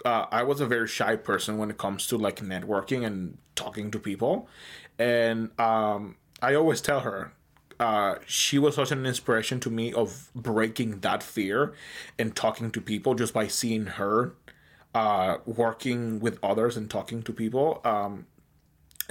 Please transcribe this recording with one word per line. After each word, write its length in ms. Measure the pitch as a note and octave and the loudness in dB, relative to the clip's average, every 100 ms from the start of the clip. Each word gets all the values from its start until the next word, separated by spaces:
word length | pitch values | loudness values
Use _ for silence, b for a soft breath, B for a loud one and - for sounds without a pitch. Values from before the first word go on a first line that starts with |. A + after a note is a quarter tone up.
| B2 | 0
uh, 220 | A2+ - | 2 2
I 120 | A2+ | 0
was 180 | C3 C#3+ | 2 0
a 60 | B2+ | 0
very 200 | A#2 A2 | 0 0
shy 280 | - G#2+ A2 | 0 0 0
person 420 | - F#2+ - G#2+ | 0 -2 0 -2
when 140 | G#2+ | -4
it 80 | G#2+ | -4
comes 260 | G2+ G2 - | -4 -4 -2
to, 100 | A2+ | 0
like, 240 | G#2 - | 0 -2
networking 600 | G2+ F#2 G2 G2 - B2+ A2+ | -6 -6 -2 -2 0 -2 -2
and 320 | G2 F2 - _ - | -4 -6 -10 _ -8
talking 340 | - G#2+ G#2 | -8 -6 -6
to 80 | G#2+ | -4
people. 480 | G#2+ G2 A#2+ G#3+ - B B B B - | -4 0 2 0 -4 B B B B 0
And, 500 | A#2+ A#2+ A2+ A2+ A2 - | 4 4 4 2 -2 0
um, 580 | A2+ A2 G#2+ G#2 G#2 - _ - | 2 4 2 0 -4 -14 _ -2
I 100 | B2+ | 2
always 260 | D3 E3 - | 4 4 2
tell 200 | - C#3 | 0 0
her, 340 | B2 G2 - - _ _ _ - | -2 -6 -10 -14 _ _ _ -2
uh, 360 | A#2 G#2+ G2 - - | 2 4 2 0 -2
she 320 | - - C#3 | 0 2 4
was 160 | D3 D3 | 4 4
such 160 | C3 | 0
an 160 | C#3 C3 | 0 -2
inspiration 520 | B2 - A2+ A2 B2+ | -2 2 2 2 -2
to 100 | A#2+ | -2
me 200 | A2+ A#2 | -2 0
of 360 | A#2 G#2+ - - B2 | 0 0 -2 -14 -8
breaking 640 | A#2 A2 A2 A2+ A2+ G2+ | 0 2 2 0 -4 -2
that 240 | F#2+ G#2+ | -2 -2
fear 500 | - A2+ F#2+ A2+ C#3+ B B B B - | -2 -4 0 0 0 B B B B -4
and 160 | A2+ - | -4 0
talking 340 | A2 A2 A#2 | 0 0 -4
to 80 | A2+ | -6
people 340 | G2 G#2 B2+ A#2+ | -4 -2 0 0
just 180 | A2+ | 0
by 140 | A2+ G#2+ | 0 -2
seeing 400 | - A#2 A2 G2 - | -2 0 -2 -2 -4
her, 380 | G2+ A2 B2+ - - B B B B | 2 2 2 -4 -20 B B B B
uh, 440 | A2+ G#2+ G2+ F#2+ - - | 0 2 4 2 0 -2
working 720 | A2+ A2+ A2 B2+ A#2+ A#2 G#2+ | 0 2 2 -2 -2 -2 -2
with 180 | A2+ - | -2 0
others 340 | G2 G#2+ A#2 A2+ | 0 2 2 0
and 100 | G#2+ | -4
talking 360 | G#2 - A#2 | -6 -6 -8
to 100 | A2+ | -6
people. 480 | A2 A2 B2+ D#3 - | -4 -2 2 2 2
Um, 440 | A#2+ G#2+ G2+ G2+ - _ _ _ _ _ _ - - | 0 0 -2 -6 -14 _ _ _ _ _ _ -10 -2